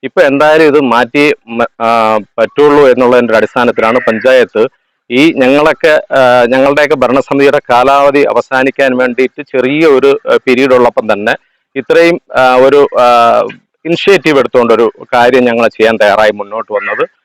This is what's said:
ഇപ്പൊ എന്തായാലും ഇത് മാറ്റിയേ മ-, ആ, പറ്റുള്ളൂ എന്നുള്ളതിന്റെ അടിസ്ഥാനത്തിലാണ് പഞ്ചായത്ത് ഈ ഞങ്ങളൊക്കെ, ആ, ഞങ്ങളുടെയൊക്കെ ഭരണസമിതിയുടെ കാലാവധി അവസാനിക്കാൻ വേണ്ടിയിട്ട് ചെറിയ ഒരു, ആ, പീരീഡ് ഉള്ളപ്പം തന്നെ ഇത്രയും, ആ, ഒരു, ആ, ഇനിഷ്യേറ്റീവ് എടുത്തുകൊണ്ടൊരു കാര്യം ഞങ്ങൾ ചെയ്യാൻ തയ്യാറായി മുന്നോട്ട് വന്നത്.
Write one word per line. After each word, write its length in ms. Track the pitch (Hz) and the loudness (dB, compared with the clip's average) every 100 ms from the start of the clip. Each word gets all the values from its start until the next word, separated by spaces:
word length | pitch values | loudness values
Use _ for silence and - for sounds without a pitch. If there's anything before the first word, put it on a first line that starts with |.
ഇപ്പൊ 180 | 131 - | -6 -2
എന്തായാലും 420 | 156 139 151 156 | 0 2 2 2
ഇത് 160 | 160 143 | 2 2
മാറ്റിയേ 540 | 135 117 123 147 147 - - | 0 -2 -2 0 -2 -2 -8
മ-, 200 | 117 117 _ | -6 -6 _
ആ, 360 | 113 117 110 110 | -2 0 0 -2
പറ്റുള്ളൂ 720 | 101 - 110 - 147 147 139 | -4 -4 -4 0 2 4 2
എന്നുള്ളതിന്റെ 500 | 123 127 123 120 110 | 2 2 0 0 -2
അടിസ്ഥാനത്തിലാണ് 640 | 107 - 120 113 110 123 | -2 -2 -2 -2 -2 -2
പഞ്ചായത്ത് 680 | 120 113 123 131 117 107 120 _ _ _ _ | -2 -2 0 2 0 -2 -4 _ _ _ _
ഈ 200 | 123 156 | 0 0
ഞങ്ങളൊക്കെ, 720 | - 127 143 151 143 165 151 - | 0 0 0 0 -2 0 -2 -2
ആ, 320 | 135 127 123 120 | 0 2 2 2
ഞങ്ങളുടെയൊക്കെ 500 | 131 139 143 147 147 | 0 0 0 0 0
ഭരണസമിതിയുടെ 680 | 127 131 127 139 139 143 - | 0 -2 -2 0 0 0 0
കാലാവധി 500 | 123 127 139 143 139 | 0 2 2 2 0
അവസാനിക്കാൻ 760 | 135 110 - 131 135 - 135 127 | 0 -2 -4 -4 -4 -2 -4 -2
വേണ്ടിയിട്ട് 440 | 127 120 131 - | -4 -2 -4 -6
ചെറിയ 440 | 147 131 127 147 160 | -8 -4 -4 0 2
ഒരു, 340 | 135 135 143 - | 2 2 0 -2
ആ, 40 | 120 - | -2 0
പീരീഡ് 260 | 123 135 | -2 0
ഉള്ളപ്പം 400 | 127 120 117 110 | 2 0 -2 -4
തന്നെ 220 | 101 107 139 _ _ _ - | -2 -2 -6 _ _ _ -14
ഇത്രയും, 460 | 123 160 170 170 _ - | -2 0 0 -2 _ -2
ആ, 200 | 127 127 | 0 2
ഒരു, 320 | 135 143 143 - | 2 2 0 2
ആ, 60 | 123 120 117 113 110 - _ _ 160 | 2 2 2 0 -4 -10 _ _ -8
ഇനിഷ്യേറ്റീവ് 540 | 170 - 190 165 147 | -4 0 0 2 0
എടുത്തുകൊണ്ടൊരു 520 | 160 127 117 113 113 - - | 0 0 0 0 0 -4 -6
കാര്യം 320 | 123 123 127 123 | 0 2 2 0
ഞങ്ങൾ 220 | 117 113 | 0 -2
ചെയ്യാൻ 300 | - 110 113 | 0 -2 2
തയ്യാറായി 340 | 104 101 107 | 0 2 0
മുന്നോട്ട് 420 | 104 101 110 110 | -2 -8 -10 -8
വന്നത്. 360 | 104 101 104 165 _ | -8 -6 -6 -8 _